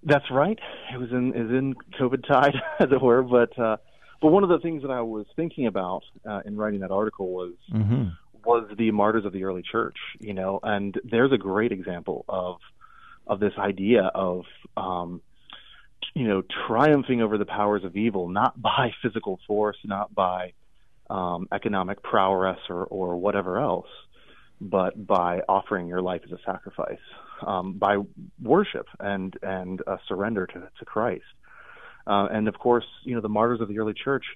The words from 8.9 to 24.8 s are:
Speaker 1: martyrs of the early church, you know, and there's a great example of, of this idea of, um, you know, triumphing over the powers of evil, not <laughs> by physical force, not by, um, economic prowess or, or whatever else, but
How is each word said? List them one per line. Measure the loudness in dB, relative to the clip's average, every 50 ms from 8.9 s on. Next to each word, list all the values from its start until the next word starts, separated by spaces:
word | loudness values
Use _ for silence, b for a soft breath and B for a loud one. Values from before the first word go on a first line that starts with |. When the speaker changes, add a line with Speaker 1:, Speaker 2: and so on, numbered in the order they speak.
Speaker 1:
martyrs | 4 4 4 4 4 2 0
of | -2
the | -6 -4 -4
early | -4 -4 -6
church, | -8 -4 -2 -2 -2 -2 -6 -10 -14 -14 -14 -14
you | -10 -8 -6
know, | -4 -4 -2 -4 -4
and | -2 -2 -2 -2 -2 -4 -6 -6 -6
there's | -2 2 4 4 4
a | 4 0
great | 0 0 0 0 0 0
example | -2 -4 -6 -8 -8 -6 -6 -6 -6 -6 -6 -6
of, | -4 -4 -4 -6 -8 -10 -16 -20 _ B B B B B B B B B -4
of | -4 -2 0
this | 0 0 0 0
idea | -2 -2 -2 0 4 4 6 6 6 4 0
of, | 0 -2 -2 -2 -4 -8 -12 -20 -20 -20 -10 -8
um, | -6 -4 -4 -4 -4 -4 -6 -8 -12 -14 _ B B B B B B B B B B B B _ _ -14 -10 -6
you | -2 0
know, | 2 2 0 0 -4 -8 -6 -4
triumphing | -2 2 4 6 6 6 6 4 2 0 2
over | 2 2 2 0
the | 0
powers | -2 0 0 2 2 2 0 -2
of | -4 -2
evil, | 0 0 0 0 0 -4 -2
not | 0 2 0 0 0 0
<laughs> | -2 0
by | 0 2 0 0 -2 -4
physical | -6 -4 -4 -2 -4 -4 -8 -8 -4
force, | -2 0 0 0 0 -2 -6 -8
not | -6 -4 -4 -6 -4 0
by, | 0 0 2 0 -2 -6 -8 -12 -20 -20 -20 -20 -20 -20 -20 -20 -20 -10 -8
um, | -4 -4 -2 -2 -2 -4 -4 -4
economic | -6 -4 -2 -2 0 0 -2 -2 -6 -8 -6
prowess | 0 2 4 4 4 4 2 2 0 -2 -4 -8 -8
or, | -6 -6 -6
or | -6 -6 -6 -4 -4 -4
whatever | -2 -2 0 0 0 -2 -2 -2 -2
else, | 0 0 0 -2 -4 -10 -20 -20 -20 -20 b b b b b b b b b -14
but | -10 -2 0 0